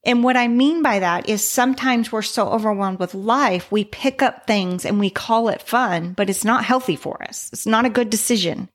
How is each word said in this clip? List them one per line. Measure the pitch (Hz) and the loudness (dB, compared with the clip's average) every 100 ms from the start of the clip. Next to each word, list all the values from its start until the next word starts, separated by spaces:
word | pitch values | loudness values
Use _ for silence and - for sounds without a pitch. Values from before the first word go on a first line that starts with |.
| - | 2
And | 240 | 2
what | 240 247 | 2 2
I | 240 | 2
mean | 240 277 330 | 4 4 4
by | 285 202 | 2 2
that | 180 175 - | 0 -2 -2
is | 208 | -2
sometimes | - - 247 262 262 240 226 | 0 0 2 2 0 0 0
we're | 220 | -2
so | 214 - 190 | -4 -2 0
overwhelmed | 226 214 202 196 185 | 0 0 0 -2 -2
with | 180 190 | -6 -4
life, | 208 254 262 180 - | -2 2 2 0 0
we | 214 208 | -2 -2
pick | - 269 262 | -2 -2 2
up | 262 - - | 0 0 -2
things | 208 180 180 - | 0 0 -4 -2
and | 208 | 0
we | 202 | 0
call | 196 - 226 233 | -2 0 2 2
it | - | -2
fun, | - 233 247 170 170 | -2 0 0 -2 -4
but | 185 196 | -2 -2
it's | 190 208 | 0 0
not | 240 | 0
healthy | 220 254 247 151 | 2 0 0 -4
for | 139 - | -6 -10
us. | - - - | -12 -12 -14
It's | - 208 | -8 0
not | 220 247 | 2 2
a | |
good | 233 233 | 0 0
decision. | 214 - 233 175 - 190 | 0 0 0 0 -4 -8